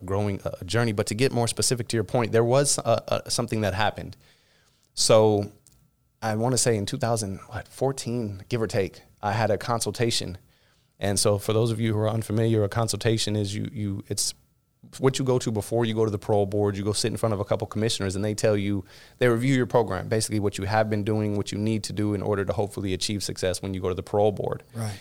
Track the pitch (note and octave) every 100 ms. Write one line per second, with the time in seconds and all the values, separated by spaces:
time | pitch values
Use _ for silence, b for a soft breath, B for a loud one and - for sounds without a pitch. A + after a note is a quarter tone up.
0 | F2+ G2 G#2 F#2+ - - F2+ A2+ A#2+ G#2
1 | - G#2+ C3 A#2+ A#2 - - A#2+ A#2 A#2
2 | G#2 B2+ G#2+ A2+ A#2 C3 C#3+ - A#2 A#2
3 | - - - - A#2 A2 G#2 F#2 G#2 F2+
4 | F2 - b b b b b b b -
5 | - A2+ A2 G#2 G2+ - _ _ _ _
6 | _ - A2+ A2 A#2 B2 B2+ A2 G2+ C3
7 | A#2 A#2 G2+ F#2+ - G2 - - C3+ C#3
8 | - A#2+ G#2+ G2 - B2 A2 G#2+ F#2 -
9 | - _ G#2 G2+ G#2+ G2 - A#2 - -
10 | A#2 - G2 F2+ _ b b b b b
11 | G2+ F#2+ A2 G2+ - A2 A#2 A2 A2+ G#2+
12 | G#2+ A2+ - G#2+ A2+ A2 G2+ - A2+ G2+
13 | A#2 A2+ - G#2+ G2+ G#2 G#2+ B2+ G#2 G2
14 | - G2+ - - _ _ _ _ - -
15 | C3 C3+ C3 B2+ B2 G#2+ - A#2 A#2 A2
16 | A2 G2+ - G#2 G2 G#2 G#2 G2 G2+ G2+
17 | A2+ G#2+ A2+ G2+ G2+ G#2 G#2+ G#2+ A2+ -
18 | G2 F#2+ G#2+ G#2+ A2+ G#2 G2+ G2+ - B
19 | B B B2 A#2 B2+ C3 A#2+ B2+ A2+ F#2
20 | G#2 A2 - G#2+ G2+ G2 G2 A2 A2 G#2+
21 | G#2 G#2+ G#2+ G#2 F#2+ G#2 G#2+ A2 - G2
22 | G#2 G2+ G2+ G2+ F#2+ G2 G#2 - G2 F#2
23 | - G#2 - - F#2 F2+ G2 F#2+ F#2 F2+
24 | - G#2 G#2 G2 - - - A2+ A2 G2+